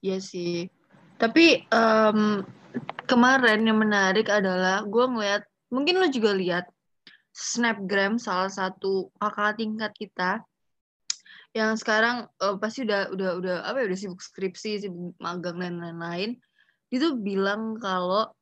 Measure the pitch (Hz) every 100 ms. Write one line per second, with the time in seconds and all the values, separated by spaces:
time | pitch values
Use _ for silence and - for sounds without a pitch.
0 | 190 190 190 185 175 175 175 _ _ _
1 | - _ 226 226 330 269 - 226 226 220
2 | 214 214 214 208 190 - - 247 - -
3 | - 247 247 262 247 214 220 220 214 208
4 | 190 190 220 208 190 185 185 190 208 214
5 | 254 240 208 202 208 _ _ 247 294 359
6 | 370 262 214 196 180 175 180 _ _ _
7 | - - _ - - - 233 214 190 196
8 | 196 226 233 185 190 196 190 190 196 190
9 | 185 _ 208 208 208 214 220 214 214 208
10 | 202 - 180 208 - _ _ _ _ _
11 | _ - _ - - 226 220 220 220 214
12 | 226 247 - _ 294 - 220 220 240 202
13 | 196 190 190 175 185 175 - 247 233 185
14 | 202 180 - - 190 185 220 208 202 175
15 | 175 - - 180 175 175 180 175 170 170
16 | 170 175 208 247 _ _ _ _ _ 247
17 | 320 262 202 196 196 208 220 220 202 185
18 | 180 190 220 _